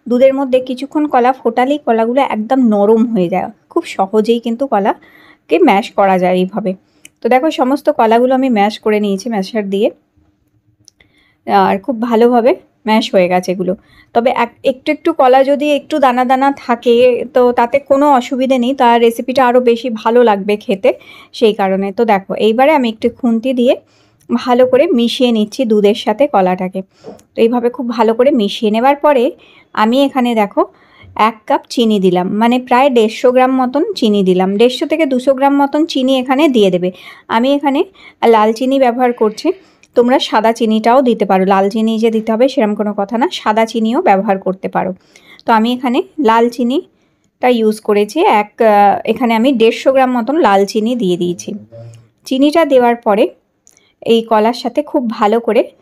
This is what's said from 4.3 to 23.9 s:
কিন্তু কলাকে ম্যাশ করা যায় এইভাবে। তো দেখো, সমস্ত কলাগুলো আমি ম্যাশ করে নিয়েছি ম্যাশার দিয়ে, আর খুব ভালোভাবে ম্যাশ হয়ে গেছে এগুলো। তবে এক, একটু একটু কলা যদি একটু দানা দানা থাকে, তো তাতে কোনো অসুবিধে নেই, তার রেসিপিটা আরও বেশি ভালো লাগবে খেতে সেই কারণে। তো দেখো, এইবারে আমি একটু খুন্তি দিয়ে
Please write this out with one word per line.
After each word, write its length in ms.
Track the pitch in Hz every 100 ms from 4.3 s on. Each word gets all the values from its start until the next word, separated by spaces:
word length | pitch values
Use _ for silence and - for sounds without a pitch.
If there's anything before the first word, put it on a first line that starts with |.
| 233
কিন্তু 260 | 233 226 277
কলাকে 920 | 214 196 - _ _ - _ - 339
ম্যাশ 320 | 311 196 -
করা 280 | - 196 185
যায় 180 | 180 185
এইভাবে। 380 | 185 208 196 190 _ _ - _
তো 80 | 240
দেখো, 220 | 254 311
সমস্ত 360 | 302 262 285 -
কলাগুলো 440 | 294 226 226 254
আমি 140 | 262 262
ম্যাশ 300 | 220 202 214
করে 220 | - 214
নিয়েছি 260 | 208 196 240
ম্যাশার 420 | 220 190 226 202
দিয়ে, 180 | 196 240 - _ _ _ _ _ _ _ _ _ _ _ _ _ _ -
আর 320 | 208 190 196
খুব 240 | 190 233
ভালোভাবে 500 | 240 226 240 247 226 370 - _ -
ম্যাশ 280 | 220 220
হয়ে 140 | 208 180
গেছে 240 | 180 180
এগুলো। 220 | 180 180 185 _ _ _
তবে 180 | 240 240
এক, 200 | - 233 -
একটু 280 | - 254 -
একটু 200 | 302 -
কলা 280 | 320 262 262
যদি 220 | 269 285 294
একটু 280 | 285 254 311
দানা 260 | 262 247
দানা 240 | 254 262 277 277
থাকে, 680 | - 233 240 233 254 240
তো 280 | 240 - 247
তাতে 260 | 240 233 277
কোনো 280 | - 269 294
অসুবিধে 460 | 269 254 254 254 262
নেই, 160 | 240
তার 260 | 277 240 233
রেসিপিটা 460 | 233 233 247 254 254
আরও 140 | 240
বেশি 280 | 247 233 262
ভালো 320 | 220 233 240
লাগবে 340 | 240 202 190 208
খেতে 340 | - 190 247 - - - -
সেই 220 | - 233
কারণে। 380 | 208 196 190 196
তো 120 | 190
দেখো, 300 | 233 202 190
এইবারে 380 | - 208 226 269
আমি 160 | 311 247
একটু 200 | 220 233
খুন্তি 420 | 233 240 226 240
দিয়ে 240 | 254 240 330 -